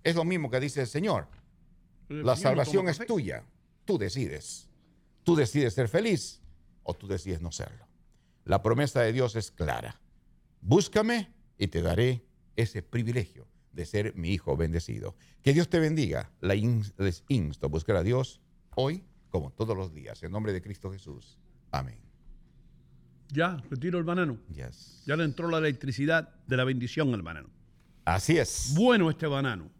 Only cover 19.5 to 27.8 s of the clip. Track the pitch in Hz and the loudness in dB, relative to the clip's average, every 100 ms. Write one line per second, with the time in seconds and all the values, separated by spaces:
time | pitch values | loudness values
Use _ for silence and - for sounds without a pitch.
19.5 | - 113 95 95 78 55 55 85 101 107 | -6 -4 -2 -4 -10 -16 -12 -8 -4 -2
20.5 | 92 98 101 95 95 - 69 - - - | -4 -6 -10 -10 -12 -14 -16 -18 -20 -20
21.5 | - - 69 65 55 - - - - - | -20 -8 -6 -6 -12 -20 -20 -20 -20 -20
22.5 | - - - - - - - - 143 175 | -20 -20 -20 -20 -20 -20 -20 -6 -2 -2
23.5 | 160 - 135 165 175 165 180 165 113 - | -2 -8 -6 -2 -2 0 0 0 -2 -10
24.5 | 73 62 - - - - 156 160 135 170 | -12 -12 -14 -20 -14 -4 0 0 -2 -2
25.5 | 160 156 127 135 120 147 160 156 - - | 2 0 0 -6 -2 2 2 0 -18 -2
26.5 | 131 127 131 120 - 143 113 82 78 - | 2 2 0 -2 0 2 0 -4 -10 -14
27.5 | - - - | -20 -20 -20